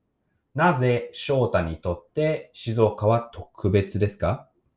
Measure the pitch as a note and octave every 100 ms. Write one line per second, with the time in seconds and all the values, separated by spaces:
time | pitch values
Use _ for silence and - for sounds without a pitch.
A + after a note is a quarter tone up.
0 | _ _ _ _ _ C#3 F3 C3+ B2 A#2+
1 | - - - C#3 A#2 F#2 E2 D#2+ F2+ F2
2 | - - G#2 - - - A#2 A2+ G#2+ -
3 | G#2+ A#2 - - - - G2+ G2 F#2+ G2+
4 | G2+ - D#2 D#2 - _ _